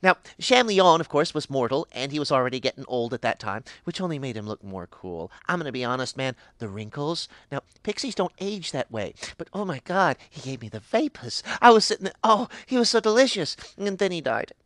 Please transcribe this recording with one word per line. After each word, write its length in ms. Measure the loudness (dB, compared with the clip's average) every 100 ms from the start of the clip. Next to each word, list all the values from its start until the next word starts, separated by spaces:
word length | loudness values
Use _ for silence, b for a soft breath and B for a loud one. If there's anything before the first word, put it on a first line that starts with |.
Now, 160 | 4 2 0 B
Shanlion, 600 | 2 4 4 6 8 6
of 80 | 4
course, 260 | 0 0
was 160 | -2 -4
mortal, 360 | -2 0 0 -4
and 200 | -8 -6
he 60 | -4
was 120 | 0
already 300 | 2 2 0
getting 240 | -4 -4 -6
old 260 | -2 -2
at 100 | -2
that 160 | -2 -2
time, 260 | -4 -8 -10 B
which 160 | -12 -6
only 180 | -4 -4
made 180 | -6 -6
him 100 | -6
look 160 | -8
more 240 | -10 -12 -12
cool. 440 | -14 -12 -8 -10 B -6
I'm 100 | -4
gonna 140 | -4
be 120 | -4
honest, 320 | -4 -2 -4 -4
man, 200 | -6 -6 b _
the 100 | -10
wrinkles. 600 | -10 -10 -6 -4 -4 -8 B B
Now, 120 | -10 -10 _
pixies 320 | -8 -6 -6
don't 180 | -2 -4 _
age 320 | -8 -6 -6
that 180 | -6 -4
way, 240 | -4 -6 -8 B -14
but 120 | -12
oh 120 | -8
my 160 | -6 -6
God, 320 | -2 2 2 2 B
he 100 | -14
gave 220 | -10 -10
me 60 | -10
the 120 | -12
vapors. 640 | -2 0 0 -4 -10 -10 -8 B
I 100 | 8
was 140 | 8
sitting 200 | 6 -2
there, 100 | -4 -4
oh, 260 | 2 2 2 B B
he 120 | 0
was 100 | 2
so 120 | 2
delicious, 560 | 2 4 4 4 -4 -6 B -8
and 220 | -6 -2
then 140 | -2
he 80 | -2
died. 320 | -2 -4 -4 -12